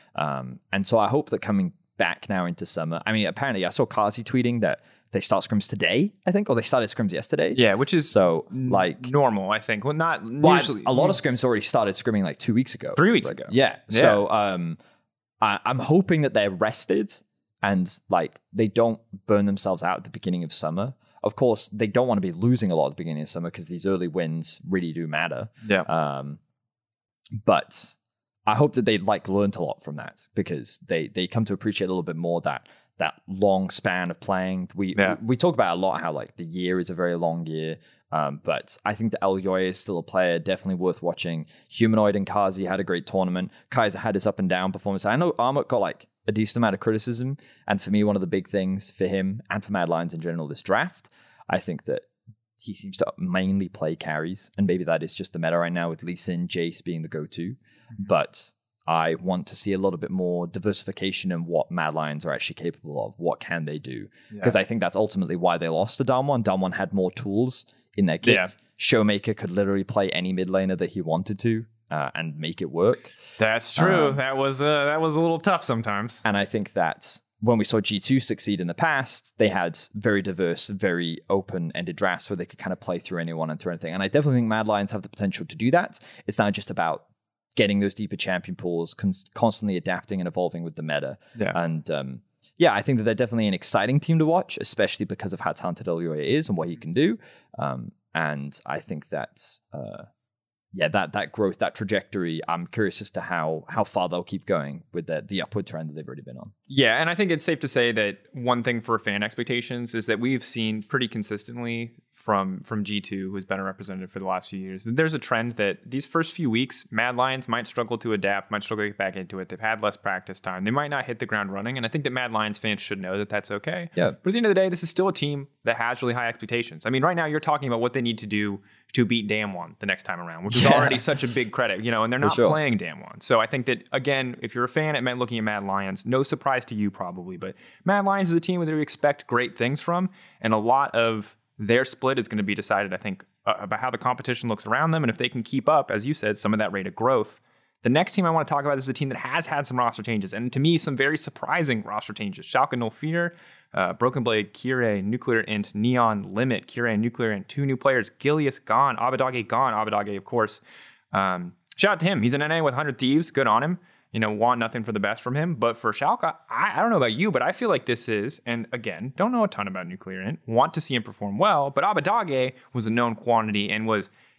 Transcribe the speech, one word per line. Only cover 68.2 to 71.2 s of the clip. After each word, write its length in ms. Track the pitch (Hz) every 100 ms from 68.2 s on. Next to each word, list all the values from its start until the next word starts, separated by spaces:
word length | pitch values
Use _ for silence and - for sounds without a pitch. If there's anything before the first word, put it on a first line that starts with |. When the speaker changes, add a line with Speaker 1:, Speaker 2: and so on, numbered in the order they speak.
| 120
Speaker 2:
Yeah. 120 | 104 92 - _ -
Speaker 1:
Showmaker 560 | - 120 107 101 113 104
could 140 | 92
literally 340 | 92 98 98
play 260 | 95 107 98
any 220 | - 90
mid 140 | 92 92
laner 280 | 95 95 92
that 120 | 87
he 100 | 98
wanted 380 | 80 80